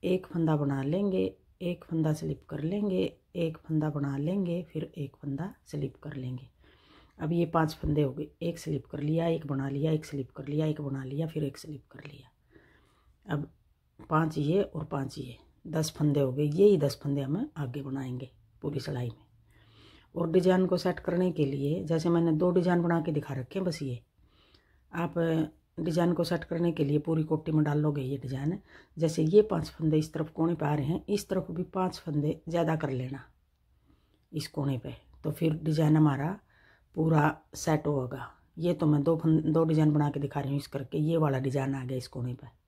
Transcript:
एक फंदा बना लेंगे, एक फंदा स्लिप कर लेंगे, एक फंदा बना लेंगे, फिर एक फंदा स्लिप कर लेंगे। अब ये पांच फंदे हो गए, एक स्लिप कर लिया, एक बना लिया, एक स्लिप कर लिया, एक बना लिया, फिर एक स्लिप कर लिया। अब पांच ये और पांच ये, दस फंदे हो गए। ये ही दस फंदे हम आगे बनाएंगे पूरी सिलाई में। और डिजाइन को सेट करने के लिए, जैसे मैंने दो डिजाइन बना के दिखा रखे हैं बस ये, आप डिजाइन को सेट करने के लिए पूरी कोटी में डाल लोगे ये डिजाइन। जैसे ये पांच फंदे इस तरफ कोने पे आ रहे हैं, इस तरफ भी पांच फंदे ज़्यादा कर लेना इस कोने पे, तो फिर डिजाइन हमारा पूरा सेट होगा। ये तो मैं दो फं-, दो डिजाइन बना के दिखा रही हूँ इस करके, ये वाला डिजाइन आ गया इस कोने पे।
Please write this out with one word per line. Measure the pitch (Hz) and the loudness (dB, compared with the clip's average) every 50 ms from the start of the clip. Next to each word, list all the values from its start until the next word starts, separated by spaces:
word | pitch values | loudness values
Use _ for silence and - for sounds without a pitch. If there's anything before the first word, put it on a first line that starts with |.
| - | 0
एक | 180 180 185 185 | 0 0 0 -2
फंदा | - - 170 165 160 156 | -4 -2 0 2 2 2
बना | 147 147 139 139 135 135 | 2 2 0 0 0 0
लेंगे, | 139 156 190 208 202 185 185 190 190 - _ _ _ _ _ | 0 0 0 0 0 0 0 0 -2 -4 _ _ _ _ _
एक | 185 175 175 170 - | -6 -6 -6 -6 -8
फंदा | - 165 160 160 156 156 | -4 -2 0 2 2 0
स्लिप | 156 - 156 147 - - _ | 0 -2 -6 -6 -6 -8 _
कर | 147 147 | -10 -6
लेंगे, | 143 160 190 208 208 208 185 185 190 - - _ _ _ _ 185 | -4 -2 -2 0 0 0 0 0 0 -2 -4 _ _ _ _ -4
एक | 170 160 160 - | -2 -2 -4 -6
फंदा | _ - 160 156 151 151 | _ -2 -2 0 0 0
बना | 143 147 143 139 139 139 | -2 -2 -2 -2 -2 -2
लेंगे, | 143 156 185 202 190 175 170 175 175 | -2 -2 -2 -2 -2 -2 -2 -4 -6
फिर | - - 156 156 | -6 -8 -8 -8
एक | 160 - - 143 127 - | -8 -8 -10 -10 -10 -10
फंदा | _ - 143 135 139 165 202 - _ _ | _ -8 -8 -6 -6 -6 -8 -10 _ _
स्लिप | - - 147 147 135 - | -10 -8 -6 -6 -6 -8
कर | - - 147 - | -10 -14 -12 -10
लेंगे। | 135 127 127 127 123 - - _ _ _ - _ _ _ _ - - - _ _ - | -8 -8 -8 -8 -10 -12 -16 _ _ _ -20 _ _ _ _ -20 -20 -20 _ _ -8
अब | 160 156 | -4 0
ये | 170 170 170 165 | 2 2 0 2
पांच | - 165 160 156 160 | 2 2 2 2 0
फंदे | - - 151 151 147 | -4 -2 0 2 2
हो | 147 135 127 | 2 0 0
गए, | 147 151 - - _ | -6 -10 -10 -10 _
एक | 170 170 170 165 | -6 -6 -6 -6
स्लिप | - 160 156 135 - | -6 -6 -6 -6 -6
कर | - - 147 | -8 -10 -6
लिया, | 143 147 156 165 165 170 | -2 0 0 0 2 0
एक | 165 160 156 139 | 0 -2 -2 -4
बना | 143 135 135 139 | -4 -4 -4 -4
लिया, | 135 139 143 156 | -4 -2 0 0
एक | 160 151 156 | 0 0 -2
स्लिप | - - 139 131 - | -6 -8 -8 -8 -8
कर | _ 147 143 143 | _ -12 -10 -4
लिया, | 147 151 156 | -2 0 0
एक | 156 151 151 | 0 -2 -2
बना | 147 139 135 135 131 | -4 -6 -6 -6 -6
लिया, | 131 139 143 165 160 | -8 -4 -4 -4 -2
फिर | 160 156 156 | -2 -4 -4
एक | 135 - - | -4 -6 -10
स्लिप | - 156 151 131 - _ | -14 -14 -14 -14 -16 _
कर | - - - | -20 -18 -18
लिया। | 147 147 - - - _ _ _ _ _ - _ _ _ _ _ _ _ _ _ _ _ _ _ | -18 -18 -18 -20 -20 _ _ _ _ _ -20 _ _ _ _ _ _ _ _ _ _ _ _ _
अब | 208 165 147 156 - - _ _ _ _ _ _ _ _ _ | -4 -4 -4 -4 -6 -12 _ _ _ _ _ _ _ _ _
पांच | - - 160 156 165 156 160 151 | -6 0 2 2 2 2 0 -2
ये | 147 143 165 196 190 | 0 2 2 2 0
और | - - 160 147 | 0 -4 -8 -8
पांच | - - 147 135 127 - - | -6 -4 -4 -4 -6 -8 -10
ये, | 127 127 120 - - _ _ _ _ | -12 -12 -14 -18 -20 _ _ _ _
दस | - 156 160 156 156 | -6 -4 -2 -2 -2
फंदे | - - 156 151 139 147 | -2 0 2 2 4 4
हो | 139 131 127 | 2 0 0
गए। | 139 151 | 0 -2
ये | 147 147 170 196 214 | 0 4 6 8 8
ही | 202 165 | 8 6
दस | 143 139 - - - | 4 0 -2 -2 -4
फंदे | 147 139 143 | -4 -2 -2
हम | 139 131 147 196 254 302 _ 156 | -2 -2 -2 -4 -4 -6 _ -6
आगे | 143 127 120 147 135 | -6 -6 -6 -8 -8
बनाएंगे | 139 131 139 131 127 123 123 131 123 _ _ _ _ _ _ | -6 -6 -6 -6 -6 -8 -8 -10 -12 _ _ _ _ _ _
पूरी | - 151 143 143 | -8 -6 -4 -4
सिलाई | 123 - 143 123 123 120 | -6 -4 -6 -4 -4 -6
में। | 113 - - _ _ _ _ _ _ _ _ _ _ - - - - - _ _ _ | -8 -10 -20 _ _ _ _ _ _ _ _ _ _ -20 -20 -20 -20 -20 _ _ _
और | 180 175 165 | -4 -2 4
डिजाइन | 160 185 170 185 185 185 185 | 4 4 6 6 6 6 4
को | 175 180 170 | 4 2 0
सेट | - 185 175 - | 0 0 -2 -2
करने | - - 170 175 185 180 | -4 -2 0 2 2 2
के | 165 156 151 | 2 2 0
लिए, | 135 139 139 139 143 156 185 190 | 0 0 -2 0 0 0 -2 0
जैसे | 151 165 160 160 175 | 0 0 0 2 4
मैंने | 170 170 170 170 160 | 4 4 4 4 4
दो | 156 180 180 | 4 4 4
डिजाइन | 175 185 175 180 180 175 170 | 4 4 4 4 2 2 2
बना | 170 170 170 | 2 2 0
के | 147 170 | 0 0
दिखा | 151 147 143 - 139 | -2 -2 -4 -4 -8
रखे | 131 123 - - 190 | -8 -8 -6 -6 -4
हैं | 190 | -2
बस | 180 156 - | -2 -4 -4
ये, | 147 135 123 117 - _ _ _ _ _ _ _ _ _ _ - _ _ _ _ _ _ | -6 -6 -8 -8 -10 _ _ _ _ _ _ _ _ _ _ -20 _ _ _ _ _ _
आप | - 170 170 160 160 170 165 165 160 160 156 156 - _ _ _ _ - | -6 -4 -4 -2 0 0 0 2 2 2 0 -2 -4 _ _ _ _ -6
डिजाइन | 165 180 160 170 175 175 175 | -4 -2 2 2 2 2 2
को | 165 170 | 2 0
सेट | 160 180 160 - | 0 -2 -4 -4
करने | - 170 165 175 170 | -4 -2 0 0 0
के | 151 - 143 | 2 0 0
लिए | 139 147 151 | 2 2 0
पूरी | 147 - 160 160 156 | 0 0 0 0 2
कोटी | 156 156 151 - 160 | 0 0 -2 -2 0
में | 156 156 151 | 2 2 2
डाल | 147 147 151 | 4 2 2
लोगे | 147 151 147 143 | 2 2 0 0
ये | 131 127 139 135 | -4 -4 -6 -6
डिजाइन। | 123 127 131 131 139 151 180 202 - _ - - - _ _ - | -6 -6 -6 -4 -2 -2 -4 -4 -8 _ -20 -20 -20 _ _ 0
जैसे | 160 160 156 - 160 | 0 0 2 2 0
ये | 156 175 208 208 | 6 8 6 6
पांच | 214 196 165 151 - | 6 2 -4 -4 -6
फंदे | - - 160 156 156 156 | -6 -2 0 2 4 4
इस | 156 156 - | 2 0 -4
तरफ | 160 160 156 | -6 -6 -6
कोने | - - 160 165 170 | -2 0 0 0 0
पे | 156 156 | 0 0
आ | 147 147 | 0 0
रहे | 151 135 | 0 0
हैं, | 131 170 - - | 0 -2 -4 -2
इस | - 208 202 - - | -2 -2 -2 -2 -2
तरफ | 196 190 180 - | -4 -4 -4 -4
भी | 175 160 180 | -6 -6 -6
पांच | - - 190 185 185 - - | -4 -2 -2 -2 -2 -4 -6
फंदे | - 170 147 147 143 151 165 - _ - | -8 -4 -2 0 0 0 -2 -2 _ -4
ज़्यादा | 160 170 165 160 160 | 0 0 2 2 2
कर | 156 160 139 | 0 0 -2
लेना | 135 123 127 127 139 131 - - _ _ _ _ _ _ _ _ _ _ _ _ _ _ _ _ _ _ _ _ | -4 -4 -4 -6 -8 -10 -12 -16 _ _ _ _ _ _ _ _ _ _ _ _ _ _ _ _ _ _ _ _
इस | - 156 151 - | -8 -6 -6 -6
कोने | - - 143 139 135 123 | -6 -4 -2 -2 -2 -4
पे, | - - 120 - _ _ - - - | -6 -10 -12 -14 _ _ -20 -8 -6
तो | 156 | -6
फिर | 151 - 165 160 156 | -4 0 0 0 0
डिजाइन | 160 156 156 156 151 160 151 156 156 | 0 -2 -2 0 2 4 4 6 6
हमारा | 156 151 135 131 139 160 190 226 _ _ _ _ _ _ _ _ _ _ _ | 6 6 4 2 -2 -4 -4 -6 _ _ _ _ _ _ _ _ _ _ _
पूरा | - 160 160 160 151 147 151 - - _ _ - | 0 2 4 4 6 4 4 0 -2 _ _ -14
सेट | - - - 156 151 - 151 | -6 0 0 0 2 2 0
होगा। | 147 139 127 123 139 127 123 - - _ _ _ _ - | -2 -2 -2 -4 -6 -10 -12 -14 -16 _ _ _ _ -2
ये | 160 175 175 | 0 0 0
तो | 160 165 | 2 4
मैं | 151 151 147 143 | 4 4 4 4
दो | 165 165 160 | 4 2 2
फं-, | - 160 160 160 156 | 4 4 4 4 4
दो | 156 151 165 165 | 4 4 4 4
डिजाइन | 160 160 156 156 156 147 | 4 4 6 6 6 6
बना | 151 147 147 | 4 2 2
के | 143 143 | 0 -2
दिखा | 143 139 - 143 | -6 -4 -4 -4
रही | 139 131 | -4 -2
हूँ | 139 143 | -2 -4
इस | - - | -4 -4
करके, | - 139 135 - - 156 | -8 -10 -8 -4 -2 -2
ये | 151 156 165 165 | 0 2 2 2
वाला | 156 147 135 131 | 2 2 2 0
डिजाइन | 131 139 127 139 131 139 139 | 0 0 0 0 -2 -2 -4
आ | 135 127 | -4 -4
गया | 123 131 127 | -6 -6 -6
इस | 123 - | -6 -8
कोने | - 131 120 123 123 | -8 -6 -6 -6 -6
पे। | - - 120 _ _ _ | -8 -12 -20 _ _ _